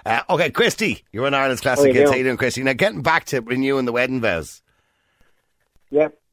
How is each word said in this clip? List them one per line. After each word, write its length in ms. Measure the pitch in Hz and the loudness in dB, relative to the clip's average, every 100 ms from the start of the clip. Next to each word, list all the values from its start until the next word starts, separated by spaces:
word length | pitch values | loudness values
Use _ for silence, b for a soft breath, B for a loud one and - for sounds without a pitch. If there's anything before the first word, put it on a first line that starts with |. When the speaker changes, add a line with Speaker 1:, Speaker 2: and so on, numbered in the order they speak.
| - | -4
Speaker 1:
Uh, 160 | 113 - | -2 0
okay, 220 | 147 160 | 0 0
Christy, 520 | - 226 - 202 101 _ | 0 0 0 -4 -4 _
you're 140 | 104 139 | -6 -2
on 80 | |
Ireland's 280 | 139 135 123 | 0 0 -2
Classic 240 | 135 127 139 | 0 4 4
Speaker 2:
How 20 | |
you 60 | |
Speaker 1:
Hits. 160 | 127 143 | 4 4
How 20 | |
Speaker 2:
doing? 60 | 131 | 2
Speaker 1:
you 60 | 131 | 0
doing, 120 | 117 | 0
Christy? 240 | 127 127 | -2 0
Now, 120 | 135 | -2
getting 280 | 123 196 185 | 0 0 0
back 240 | 147 160 - | 0 0 -2
to 160 | 131 | -6
renewing 440 | 113 127 135 139 123 | -4 -2 0 0 0
the 60 | |
wedding 300 | 120 127 131 | 0 -2 0
vows. 400 | 110 85 73 - _ _ _ _ _ _ _ _ _ _ _ _ _ | -2 -2 -6 -16 _ _ _ _ _ _ _ _ _ _ _ _ _
Speaker 2:
Yep. 240 | 143 151 - _ | 0 0 -4 _